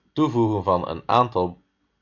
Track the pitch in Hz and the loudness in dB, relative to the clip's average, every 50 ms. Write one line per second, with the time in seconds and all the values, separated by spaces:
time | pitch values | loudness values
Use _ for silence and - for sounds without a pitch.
0 | _ _ - - 156 147 117 120 117 107 107 101 90 98 92 90 87 - 82 82 | _ _ -4 -2 -2 0 2 0 0 0 0 -2 0 2 0 0 0 -4 -8 -8
1 | - - 104 120 123 117 110 95 90 90 87 - _ _ _ _ _ _ _ _ | -4 0 2 2 2 2 0 -2 -2 -2 -4 -10 _ _ _ _ _ _ _ _